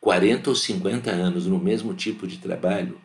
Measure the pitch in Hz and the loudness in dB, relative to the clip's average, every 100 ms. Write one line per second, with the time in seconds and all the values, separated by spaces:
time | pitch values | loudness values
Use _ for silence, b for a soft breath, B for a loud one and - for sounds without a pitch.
0 | 107 90 98 123 139 131 - 95 92 117 | 4 4 4 4 2 0 0 -2 0 -2
1 | 117 90 90 87 90 92 90 110 110 92 | -2 0 0 0 0 0 2 0 -2 -6
2 | 110 110 95 90 92 87 90 101 90 - | -6 -6 -8 -10 -8 -2 0 0 -2 -8